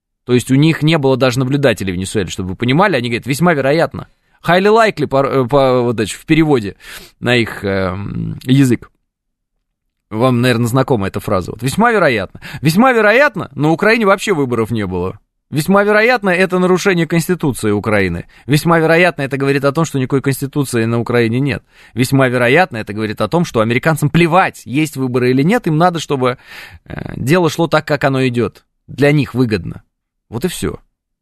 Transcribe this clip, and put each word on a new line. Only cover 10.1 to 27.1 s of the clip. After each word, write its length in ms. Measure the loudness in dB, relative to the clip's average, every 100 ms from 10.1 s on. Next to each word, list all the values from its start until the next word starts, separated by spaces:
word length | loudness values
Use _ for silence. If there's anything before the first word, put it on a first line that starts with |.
Вам, 300 | -2 2 2
наверное, 260 | 2 2 0
знакома 400 | 0 0 0 -2
эта 140 | -6
фраза. 320 | -4 -4 -4
Вот. 100 | -8
«Весьма 300 | -6 0 0
вероятно». 480 | 2 2 0 -4 -10 -18 -4
Весьма 320 | 0 2 4
вероятно, 580 | 4 4 4 2 0 -10
на 160 | -2 0
Украине 340 | 2 2 2
вообще 300 | 2 0 0
выборов 360 | -2 0 -2 -2
не 160 | -4 -4
было. 320 | -4 -6 -8 _ _ _
«Весьма 320 | -4 2 2
вероятно» — 460 | 4 2 2 2 0
это 300 | 0 0 0
нарушение 480 | 2 2 0 0 0
Конституции 640 | 0 0 -2 -2 -2 -2
Украины. 560 | -2 0 0 0 -4 -10 -14
«Весьма 360 | -2 0 2 2
вероятно» — 420 | 2 2 2 0
это 160 | -4 -2
говорит 260 | -2 0
о 80 | 0
том, 140 | 0 -2
что 120 | -2
никакой 220 | -2 -2
Конституции 640 | -2 -4 -4 -4 -2 -2
на 160 | 0 -2
Украине 400 | 0 0 0 0
нет. 220 | -2 -4 -10 _ -10
«Весьма 340 | -4 0 2 2
вероятно» — 480 | 2 2 4 2 -2
это 160 | -8
говорит 300 | -6 -6 -4
о 60 | -2
том, 180 | 0 0
что 140 | 0
американцам 500 | 0 0 0 0 0
плевать, 500 | 2 2 2 0 -4 -6
есть 320 | -4 -2 -2
выборы 320 | -4 0 2
или 120 | 2
нет, 240 | 2 0 0
им 120 | 2
надо, 220 | 0 0
чтобы, 360 | -4 -2 -2 -4 -10 -20 -20 -20
э, 300 | -18 -14 -12